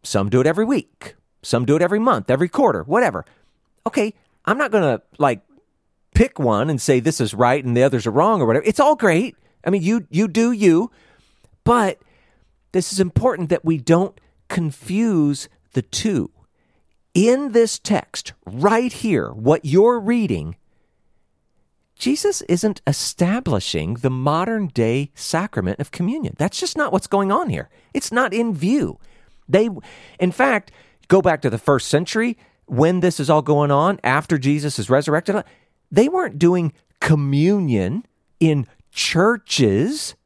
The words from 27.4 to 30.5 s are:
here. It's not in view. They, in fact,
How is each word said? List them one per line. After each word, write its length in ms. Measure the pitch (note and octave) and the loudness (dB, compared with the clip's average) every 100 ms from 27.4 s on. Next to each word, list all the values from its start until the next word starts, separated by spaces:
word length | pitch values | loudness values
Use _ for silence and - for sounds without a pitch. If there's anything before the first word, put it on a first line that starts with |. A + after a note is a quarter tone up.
| D#4 | -2
here. 200 | D3+ - _ _ | -6 -8 _ _
It's 180 | C#4 - | -8 -2
not 220 | A#3 B3 | -2 0
in 200 | G#3 A#3 | -2 -4
view. 460 | E3 F3 C#4 F2+ - - _ _ _ - | -2 0 0 -2 -8 -20 _ _ _ 0
They, 220 | F3 A3+ E3+ - - - - | 2 2 -4 -16 -20 -20 -4
in 120 | F3+ | -2
fact, 400 | - C4+ | 0 0